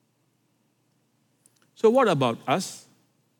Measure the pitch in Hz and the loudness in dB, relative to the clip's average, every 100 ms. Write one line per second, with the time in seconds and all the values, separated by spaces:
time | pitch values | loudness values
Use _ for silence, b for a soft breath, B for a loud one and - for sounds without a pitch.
0 | _ _ _ _ _ _ _ _ _ _ | _ _ _ _ _ _ _ _ _ _
1 | _ _ _ _ _ _ _ _ 220 247 | _ _ _ _ _ _ _ _ 2 2
2 | 240 160 131 113 - 156 190 - - _ | 2 0 -2 -4 -4 -6 -6 -14 -20 _
3 | _ _ _ _ | _ _ _ _